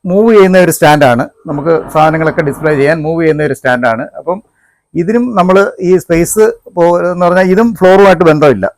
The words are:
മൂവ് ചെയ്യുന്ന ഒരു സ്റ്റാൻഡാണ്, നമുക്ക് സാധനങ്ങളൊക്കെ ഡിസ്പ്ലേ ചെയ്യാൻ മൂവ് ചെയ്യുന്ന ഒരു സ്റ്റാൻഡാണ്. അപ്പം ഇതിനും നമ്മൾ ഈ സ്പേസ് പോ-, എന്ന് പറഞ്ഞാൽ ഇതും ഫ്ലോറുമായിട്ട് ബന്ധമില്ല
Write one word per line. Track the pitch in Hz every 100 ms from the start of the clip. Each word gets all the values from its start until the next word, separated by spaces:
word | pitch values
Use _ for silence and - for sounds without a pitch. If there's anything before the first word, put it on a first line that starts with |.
| 180
മൂവ് | 190 226 220
ചെയ്യുന്ന | 190 185 175
ഒരു | 156
സ്റ്റാൻഡാണ്, | 156 151 139 117 135 _ 170
നമുക്ക് | 143 151 160 -
സാധനങ്ങളൊക്കെ | 160 156 160 160 156 151
ഡിസ്പ്ലേ | 131 156 147
ചെയ്യാൻ | 143 160 151
മൂവ് | 165
ചെയ്യുന്ന | 160 151 151
ഒരു | 135
സ്റ്റാൻഡാണ്. | 131 123 120 113 143 -
അപ്പം | 151 190 _ _ _ _ _ 156
ഇതിനും | 170 233 247 208
നമ്മൾ | 180 190 196 - 180
ഈ | 185
സ്പേസ് | - 170 170 214 220 - - 175
പോ-, | 170 175 175
എന്ന് | 180 175
പറഞ്ഞാൽ | 180 185
ഇതും | 185 233 190
ഫ്ലോറുമായിട്ട് | 185 190 196 170 170
ബന്ധമില്ല | 151 147 107 95